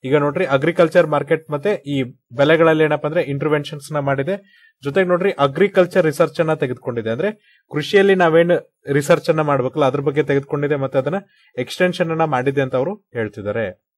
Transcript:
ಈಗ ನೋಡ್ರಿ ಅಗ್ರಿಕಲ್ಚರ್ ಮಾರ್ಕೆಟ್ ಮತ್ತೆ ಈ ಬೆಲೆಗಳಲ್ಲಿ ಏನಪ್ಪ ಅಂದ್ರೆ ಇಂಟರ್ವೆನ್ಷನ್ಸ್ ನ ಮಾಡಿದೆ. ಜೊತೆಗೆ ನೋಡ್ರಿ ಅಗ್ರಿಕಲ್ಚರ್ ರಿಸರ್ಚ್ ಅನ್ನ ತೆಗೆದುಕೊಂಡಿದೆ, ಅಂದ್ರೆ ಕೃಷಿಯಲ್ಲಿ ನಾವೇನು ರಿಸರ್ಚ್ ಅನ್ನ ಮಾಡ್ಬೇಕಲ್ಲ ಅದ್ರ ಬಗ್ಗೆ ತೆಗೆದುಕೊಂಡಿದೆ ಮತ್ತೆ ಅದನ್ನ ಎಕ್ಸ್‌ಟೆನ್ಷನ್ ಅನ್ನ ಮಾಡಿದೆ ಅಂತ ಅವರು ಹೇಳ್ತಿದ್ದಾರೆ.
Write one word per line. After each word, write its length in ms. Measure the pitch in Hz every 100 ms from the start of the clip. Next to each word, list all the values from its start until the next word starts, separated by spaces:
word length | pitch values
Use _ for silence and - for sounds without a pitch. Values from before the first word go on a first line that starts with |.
ಈಗ 120 | 131 147
ನೋಡ್ರಿ 300 | 147 156 175
ಅಗ್ರಿಕಲ್ಚರ್ 640 | 135 151 175 170 180 160
ಮಾರ್ಕೆಟ್ 420 | 147 139 160 160
ಮತ್ತೆ 240 | 147 202
ಈ 300 | 208 - 139 127 - _
ಬೆಲೆಗಳಲ್ಲಿ 520 | 120 143 160 165 156
ಏನಪ್ಪ 220 | 156 147 147
ಅಂದ್ರೆ 160 | 165
ಇಂಟರ್ವೆನ್ಷನ್ಸ್ 680 | 139 139 156 147 143 151 139
ನ 80 | 151
ಮಾಡಿದೆ. 680 | 139 135 139 190 _ _ _ _
ಜೊತೆಗೆ 240 | 143 190 180
ನೋಡ್ರಿ 240 | 180 196
ಅಗ್ರಿಕಲ್ಚರ್ 720 | 185 139 143 202 190 180 190 160
ರಿಸರ್ಚ್ 340 | 147 165 -
ಅನ್ನ 140 | 160
ತೆಗೆದುಕೊಂಡಿದೆ, 560 | 156 135 123 - 120 110
ಅಂದ್ರೆ 520 | 117 196 214 _ _ _
ಕೃಷಿಯಲ್ಲಿ 440 | 151 147 202 196 185
ನಾವೇನು 640 | 175 160 170 160 - _ -
ರಿಸರ್ಚ್ 360 | 143 143 165 165
ಅನ್ನ 120 | 156
ಮಾಡ್ಬೇಕಲ್ಲ 440 | 151 139 131 151 135
ಅದ್ರ 140 | 131
ಬಗ್ಗೆ 240 | 143 143
ತೆಗೆದುಕೊಂಡಿದೆ 520 | 147 139 139 147 143 147
ಮತ್ತೆ 220 | 135 139
ಅದನ್ನ 180 | 131 190 - _ _ -
ಎಕ್ಸ್‌ಟೆನ್ಷನ್ 540 | 127 - 180 175 165
ಅನ್ನ 140 | 160 156
ಮಾಡಿದೆ 360 | 131 131 139
ಅಂತ 140 | 131 131
ಅವರು 180 | 147
ಹೇಳ್ತಿದ್ದಾರೆ. 960 | 214 _ 120 107 - 101 110 104 92 _